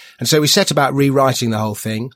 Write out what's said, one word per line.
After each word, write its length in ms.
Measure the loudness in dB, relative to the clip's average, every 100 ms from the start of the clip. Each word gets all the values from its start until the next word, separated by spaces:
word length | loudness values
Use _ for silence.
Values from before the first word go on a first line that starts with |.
| -20 -8
And 100 | 0
so 100 | 2
we 60 | 2
set 240 | 2 2
about 240 | 2 0
rewriting 560 | 2 2 2 2 0 -2
the 80 | -2
whole 160 | -4
thing, 380 | -6 -8 -8 -8